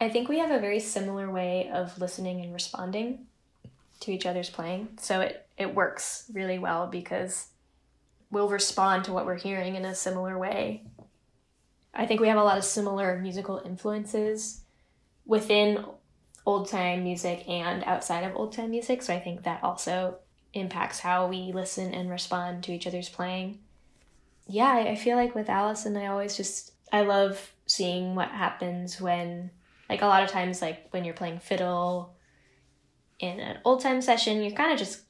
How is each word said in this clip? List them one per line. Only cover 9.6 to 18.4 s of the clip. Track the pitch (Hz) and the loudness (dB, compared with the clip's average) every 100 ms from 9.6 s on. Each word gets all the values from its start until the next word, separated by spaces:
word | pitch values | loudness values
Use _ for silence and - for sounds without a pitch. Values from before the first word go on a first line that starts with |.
| 180 | -4
in | 190 | -4
a | 190 185 | -4 -4
similar | 185 185 185 185 | -2 -2 -2 -2
way. | - - 214 214 - - - _ _ _ _ _ _ _ _ | -2 -2 -4 -6 -12 -20 -20 _ _ _ _ _ _ _ _
I | - 220 | -2 2
think | 220 | 4
we | 220 | 6
have | 214 | 8
a | |
lot | 208 190 | 6 6
of | |
similar | 190 214 202 196 190 180 | 2 0 0 0 0 0
musical | 190 190 190 190 | -2 -4 -6 -6
influences | - 180 214 214 208 220 214 220 220 - - _ _ _ _ _ - | -6 -6 -2 -2 -2 0 0 -2 -6 -10 -18 _ _ _ _ _ 2
within | 214 214 208 208 208 - - _ _ _ - - | 4 6 6 6 4 -2 -14 _ _ _ -4 2
old | 202 190 | 2 2
time | 196 180 180 | 0 0 0
music | 180 175 180 175 - | -2 -2 -2 -4 -4
and | 175 170 180 | -4 -2 -2
outside | - 180 - 170 | 0 0 0 -2
of | 185 | -2
old | - | -4